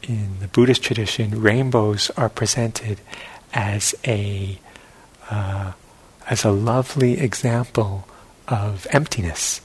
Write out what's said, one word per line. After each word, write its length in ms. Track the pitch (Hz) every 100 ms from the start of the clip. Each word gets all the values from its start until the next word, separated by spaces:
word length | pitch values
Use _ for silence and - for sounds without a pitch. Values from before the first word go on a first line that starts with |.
in 380 | - 113 101 95
the 80 | 98
Buddhist 340 | - 123 120
tradition, 580 | - 113 104 - 107 107
rainbows 680 | 110 113 131 123 107 104 -
are 180 | - 113
presented 720 | - 110 - 117 - 113 101 - - - - -
as 400 | - 101 101 - - -
a, 520 | 104 101 98 98 95 - - - - - - -
uh, 440 | 107 98 98 98 - - - - - -
as 160 | 113
a 80 | 110
lovely 680 | 101 113 123 131 143 127 -
example 880 | 131 - 120 117 120 - 104 98 - - - - -
of 400 | 107 101 98 -
emptiness 720 | 139 156 - 87 80 - -